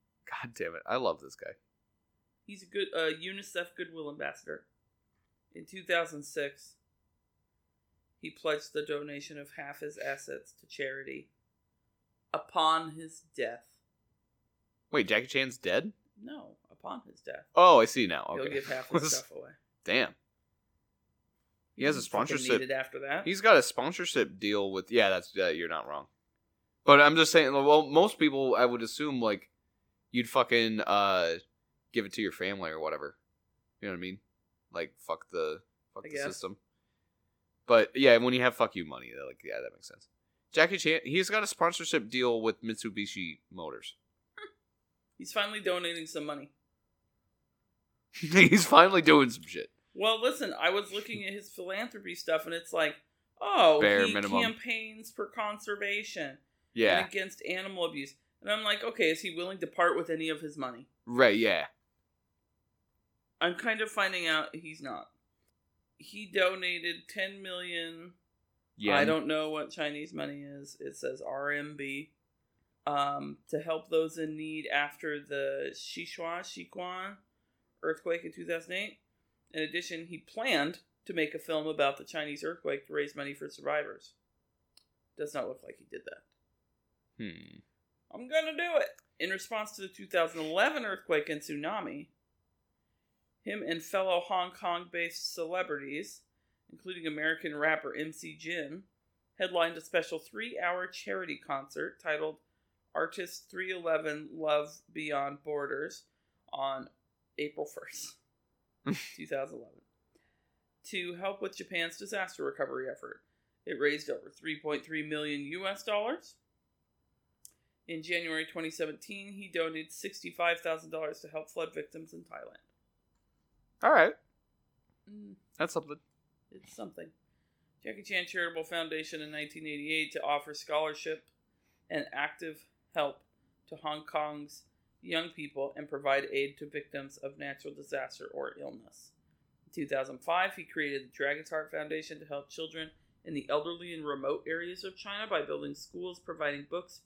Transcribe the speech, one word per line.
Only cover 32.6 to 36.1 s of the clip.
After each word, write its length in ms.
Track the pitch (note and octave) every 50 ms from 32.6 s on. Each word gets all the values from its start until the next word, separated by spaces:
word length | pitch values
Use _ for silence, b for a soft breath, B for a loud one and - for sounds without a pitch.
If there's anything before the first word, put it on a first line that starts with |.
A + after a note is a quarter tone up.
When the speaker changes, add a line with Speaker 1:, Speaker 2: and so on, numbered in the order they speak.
| F2+ D#2+
Speaker 1:
or 80 | D#2 D#2+
whatever. 380 | D#2 D#2 D#2 - D2 C#2+ - _ _ _ _ _ _ _ _ _ _ _ _ -
You 80 | - G2+
know 40 | F#2
what 40 | F2
I 20 |
mean? 180 | F2+ F#2 F#2+ G2 _ _ _ _ _ _ _ _ _ _
Like, 200 | - E2+ E2+ C#2+ _ _
fuck 320 | - - E2 - - _
the, 300 | F#2 E2+ D#2+ D#2 D#2 E2 _ _ _ _ _ _ -
fuck 100 | - -
Speaker 2:
I 40 | D#3